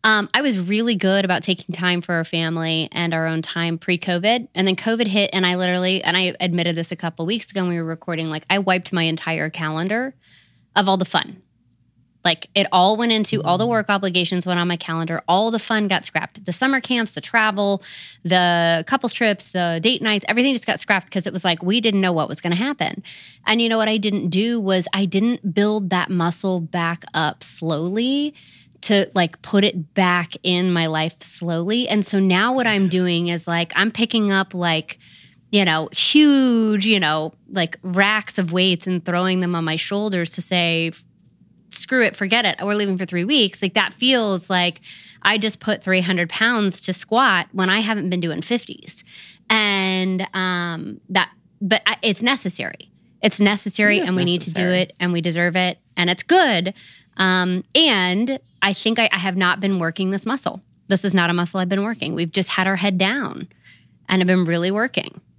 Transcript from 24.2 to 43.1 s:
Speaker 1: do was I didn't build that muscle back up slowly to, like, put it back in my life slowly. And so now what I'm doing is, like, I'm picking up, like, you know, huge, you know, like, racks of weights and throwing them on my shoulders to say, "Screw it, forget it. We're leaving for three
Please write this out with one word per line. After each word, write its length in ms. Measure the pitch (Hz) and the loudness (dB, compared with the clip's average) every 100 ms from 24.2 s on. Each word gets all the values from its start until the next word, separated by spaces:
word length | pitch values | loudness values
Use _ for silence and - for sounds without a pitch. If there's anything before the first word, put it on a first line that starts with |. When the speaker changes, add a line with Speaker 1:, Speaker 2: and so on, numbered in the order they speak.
| 170 | 0
Speaker 1:
do 280 | 180 226 233 | 0 0 0
was 280 | 196 185 175 | 0 0 0
I 120 | 190 | -2
didn't 500 | 196 196 226 247 196 | 0 0 0 -2 -2
build 360 | 165 208 214 185 | 0 2 0 0
that 200 | 185 - | -2 0
muscle 480 | 180 170 170 196 185 | 0 -2 -2 -2 -2
back 440 | 160 175 165 170 - | -2 -2 -2 -4 -6
up 300 | 156 151 - | -2 -2 -4
slowly 880 | - - 165 151 170 208 247 277 294 294 - - _ _ | -12 -6 -4 -2 -2 -2 -2 -2 -4 -8 -20 -20 _ _
to, 260 | - 202 185 | 2 2 4
like, 260 | 196 170 - | 0 0 -4
put 200 | - 202 | 0 2
it 320 | 202 180 151 | 2 -2 -4
back 400 | - 180 180 170 - | 0 2 2 -2 -4
in 300 | 185 180 185 | 0 2 2
my 140 | 175 160 | 2 0
life 280 | 156 160 - | 0 -2 -6
slowly. 680 | - - 170 165 175 233 247 | -14 -8 -4 -2 -2 -2 0
And 160 | 208 | 0
so 140 | 196 196 | 2 2
now 340 | 190 180 226 | 4 4 2
what 140 | 262 233 | 2 2
I'm 220 | 208 190 | 2 2
doing 400 | 180 180 170 175 | 2 2 0 0
is, 180 | 170 170 | -4 -2
like, 260 | 170 170 - | -2 0 0
I'm 160 | 208 | 0
picking 400 | 220 226 233 208 | 0 0 2 2
up, 220 | 196 190 | 2 0
like, 440 | 180 175 160 - - - - - _ _ | -2 0 0 -2 -18 -20 -20 -20 _ _
you 120 | 202 | 2
know, 240 | 185 160 160 | 4 2 -2
huge, 920 | - - 302 302 277 262 233 220 214 | -2 2 6 6 6 4 4 2 2
you 140 | 208 208 | 2 2
know, 340 | 156 156 156 _ - | 4 0 -4 _ -8
like, 300 | 190 165 - | -4 -4 -4
racks 560 | 185 180 196 214 - - | -4 2 2 2 -2 -4
of 140 | 175 | 0
weights 360 | 180 185 175 185 | 2 2 2 -2
and 160 | 180 | -4
throwing 340 | 175 175 185 185 | -2 0 2 0
them 160 | 175 | 0
on 100 | 175 | 0
my 120 | 160 165 | -2 -2
shoulders 540 | - 202 214 185 170 | -2 -2 -2 -2 -4
to 100 | - | -6
say, 500 | - 180 170 165 165 - _ _ _ _ _ _ _ | -2 0 2 0 -2 -6 _ _ _ _ _ _ _
"Screw 320 | - - 262 | -14 -2 2
it, 120 | 214 - | 2 0
forget 280 | 196 226 | 0 2
it. 120 | 214 - | 2 -2
We're 140 | 196 | -2
leaving 240 | 208 202 185 | 0 0 -2
for 60 | |
three 180 | 185 | -2